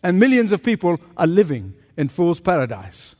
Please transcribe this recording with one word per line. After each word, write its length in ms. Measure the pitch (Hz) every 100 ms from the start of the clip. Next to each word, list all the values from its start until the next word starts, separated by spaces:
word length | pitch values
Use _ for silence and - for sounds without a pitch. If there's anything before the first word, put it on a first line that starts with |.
And 160 | 180 185
millions 320 | 247 262 226
of 100 | 196
people 380 | - 226 180 170 - -
are 120 | 165
living 460 | 180 185 135 95 - _ -
in 140 | 139
fool's 320 | - 175 170
paradise. 720 | - 175 127 110 95 - - _